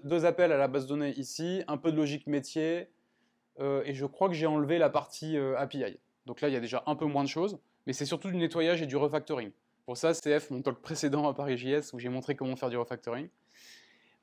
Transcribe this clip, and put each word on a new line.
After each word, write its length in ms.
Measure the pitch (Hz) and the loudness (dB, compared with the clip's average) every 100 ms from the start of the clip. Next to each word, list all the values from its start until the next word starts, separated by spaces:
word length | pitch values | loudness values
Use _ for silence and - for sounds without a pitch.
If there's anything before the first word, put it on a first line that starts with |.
| 143 | 0
deux 200 | 170 170 | 2 4
appels 280 | 170 175 | 6 4
à 40 | 147 | 6
la 120 | 139 | 4
base 140 | 139 | 2
de 60 | 131 | 0
données 220 | 147 143 135 | -2 -2 -4
ici, 460 | 131 - 170 185 160 | -6 -6 -4 -4 -4
un 100 | 143 | -2
peu 140 | 165 | 2
de 60 | 156 | 2
logique 300 | 147 147 - | 2 0 -2
métier, 600 | 147 135 160 156 170 180 _ _ _ _ _ _ - | -2 -2 -2 0 -2 -6 _ _ _ _ _ _ -6
euh, 220 | 139 139 131 | -2 0 -2
et 80 | |
je 120 | 135 139 | -4 -6
crois 240 | - 190 | 2 2
que 60 | 165 | 4
j'ai 100 | 156 | 2
enlevé 320 | 151 143 170 | 2 4 6
la 120 | - | 6
partie, 480 | 147 139 - 156 156 | 4 -2 -6 -4 0
euh, 200 | 135 131 | 0 0
A 100 | 135 | -2
P 120 | 143 | -2
I. 180 | 113 - _ _ - | -4 -6 _ _ -14
Donc 140 | 120 | -4
là, 80 | 147 | 0
il 60 | |
y 20 | 131 | 0
a 60 | |
déjà 220 | 117 123 - | -2 -2 -2
un 100 | 143 | -2
peu 80 | |
moins 200 | 156 139 | 0 0
de 40 | 139 | 0
choses, 320 | 156 190 190 _ _ - | 0 -2 -4 _ _ -6
mais 60 | |
c'est 140 | 131 143 | -4 -2
surtout 240 | 165 196 | -4 -2
du 80 | 180 | -2
nettoyage 440 | 165 165 165 170 | 0 2 2 2
et 40 | 151 | 0
du 100 | 139 | 0
refactoring. 560 | 143 151 - 143 107 - _ _ - | 2 0 -2 -4 -6 -10 _ _ -12
Pour 120 | 123 | 0
ça, 160 | 165 | 0
C 260 | 165 147 147 | 2 2 2
F, 120 | 151 | 2
mon 100 | 127 | -4
talk 180 | 139 123 | -2 -4
précédent 480 | - 160 147 143 147 | -6 -2 0 2 2
à 60 | |
Paris 240 | 135 143 123 | 0 -2 -2
J 160 | 127 | 0
S, 180 | 147 147 | 0 -2
où 80 | 127 | -6
j'ai 80 | 123 | -6
montré 300 | 127 127 135 | -4 -4 -4
comment 180 | 131 131 | -4 -4
faire 140 | 131 | -2
du 80 | 120 | -2
refactoring. 500 | 117 120 - 120 160 _ _ - - - - _ _ _ | -4 -6 -6 -6 -8 _ _ -20 -20 -20 -20 _ _ _